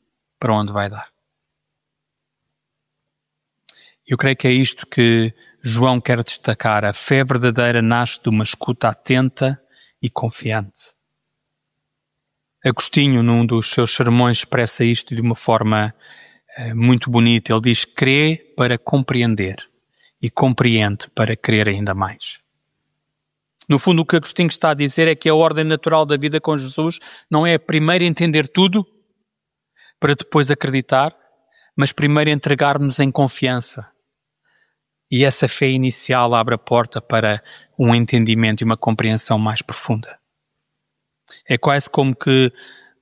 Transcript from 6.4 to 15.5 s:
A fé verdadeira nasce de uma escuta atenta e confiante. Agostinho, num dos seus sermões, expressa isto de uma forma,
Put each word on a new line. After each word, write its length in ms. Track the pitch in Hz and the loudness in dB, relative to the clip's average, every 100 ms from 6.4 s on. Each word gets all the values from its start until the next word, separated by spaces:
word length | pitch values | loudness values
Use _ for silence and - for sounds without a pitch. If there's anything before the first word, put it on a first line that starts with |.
| - 107 117 104 | -6 -2 0 0
A 100 | 104 | -2
fé 300 | - - 135 | -4 0 0
verdadeira 580 | 131 123 123 117 120 117 | 0 0 0 2 0 2
nasce 380 | 113 120 123 - | 2 0 -2 -4
de 60 | 120 | -2
uma 140 | 107 | -2
escuta 460 | 107 - - 120 113 | -2 -6 -6 -2 -2
atenta 720 | - - 127 131 - 135 139 _ _ _ _ | -2 0 0 0 -2 -4 -4 _ _ _ _
e 80 | 117 | -8
confiante. 840 | - 117 - 117 110 101 - - _ _ _ _ _ _ _ _ _ _ _ _ _ _ _ _ _ 135 | -6 -6 -6 -6 -6 -8 -14 -18 _ _ _ _ _ _ _ _ _ _ _ _ _ _ _ _ _ -4
Agostinho, 560 | 120 - 151 143 123 | -2 0 2 4 4
num 240 | 117 117 117 | 4 2 2
dos 240 | 117 - | 0 0
seus 240 | - 117 | -2 0
sermões, 440 | - 120 120 123 113 | 0 2 4 4 0
expressa 460 | - 123 117 - | -4 -4 -2 0
isto 300 | 120 120 - | 0 0 -4
de 80 | 113 | -4
uma 140 | 117 113 | -2 -2
forma, 580 | - | 0